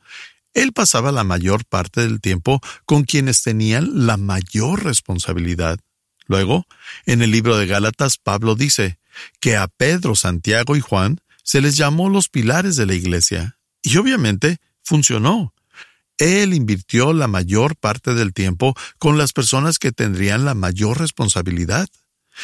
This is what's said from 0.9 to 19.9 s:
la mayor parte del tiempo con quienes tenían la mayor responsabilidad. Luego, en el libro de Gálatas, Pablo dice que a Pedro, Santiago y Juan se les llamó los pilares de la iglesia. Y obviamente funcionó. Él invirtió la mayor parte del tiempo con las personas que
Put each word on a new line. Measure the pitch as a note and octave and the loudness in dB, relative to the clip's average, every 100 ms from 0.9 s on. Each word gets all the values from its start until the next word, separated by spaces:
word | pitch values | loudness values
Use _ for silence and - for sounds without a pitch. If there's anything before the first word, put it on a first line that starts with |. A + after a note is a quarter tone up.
| A#2+ C3+ | 2 0
la | C3+ | 0
mayor | G2 F2 F#2 G#2+ | 0 0 2 0
parte | - F#2 F2+ A#2+ | 0 -4 -2 -2
del | A#2 G#2+ | -2 -2
tiempo | F#2+ F2+ B2+ C3+ - - | -2 -2 0 -2 -4 -12
con | - D3 C3+ | 0 2 2
quienes | D3 C3+ A#2+ | 0 0 0
tenían | B2 A2 A2 A#2 F#3 G#3+ A#2 | 0 0 2 2 0 0 0
la | G#2 | 0
mayor | G2 F#2 F2+ G#2+ B2 G3+ | -2 -4 -4 -2 -2 -2
responsabilidad. | F#3+ A2+ - F2+ - F2 E2+ E2+ E2 E2+ - _ _ _ - | -2 -4 -4 -4 -4 -4 -4 -2 -2 -4 -10 _ _ _ -2
Luego, | F#2+ F#2+ E3 - - - - - | 0 2 -2 -4 -14 -20 -8 0
en | A#2+ | 2
el | A2+ | 4
libro | A2+ A2+ G#2+ | 4 2 2
de | F#2+ | 0
Gálatas, | G2+ G#2+ - C#3 - | 0 0 0 -2 -2
Pablo | - G2+ A2+ A2 | -2 0 0 0
dice | C#3+ - F#2+ E2+ _ - - _ | 0 0 -2 -6 _ -20 -20 _
que | A#2+ G#2+ | 0 0
a | F#2 | -2
Pedro, | - C3 F3+ F3 | 0 0 0 0
Santiago | G#2 F#2 E2+ G2+ A2 B2 D3 | 0 -2 -2 0 0 0 -2
y | |
Juan | - G2 G2 E3+ _ _ | 0 0 0 -2 _ _
se | - C#3+ | -2 2
les | C#3+ C#3+ | 2 2
llamó | C#3+ D#3+ F#3+ | 0 2 0
los | G3 - | 0 0
pilares | B2+ A2+ D#3+ F#3+ D3 | 0 0 0 0 0
de | G2 | 0
la | F2+ | 0
iglesia. | F2+ F2 - F2+ F#2+ - _ _ | 0 0 0 -2 -6 -10 _ _
Y | - D3+ | 0 2
obviamente | C4 B3+ A2 G2+ D3+ F3 _ _ | 2 2 0 2 0 -2 _ _
funcionó. | - D3+ C3 A2+ B2 A3 C#3 - _ - - _ _ - | -2 2 2 2 2 0 -2 -10 _ -20 -20 _ _ 0
Él | D#3 G3 G3 | 2 2 2
invirtió | E3+ G#2+ F#2+ - A#2 C3+ | 0 0 -2 -2 0 2
la | D#3+ B2+ | 2 0
mayor | F#2+ F2+ G#2 C#3+ D#3+ | 0 0 0 0 0
parte | G#2+ A2 C3 | -4 -4 -2
del | A#2 G#2 | -2 -2
tiempo | F#2+ F#2+ F2 C3 - - - | -2 -2 0 -2 -2 -10 -2
con | D3+ D3+ | 2 2
las | C#3 | 2
personas | - A#2+ C3 D#3 D#3 | 0 0 0 0 0
que | C3+ | -2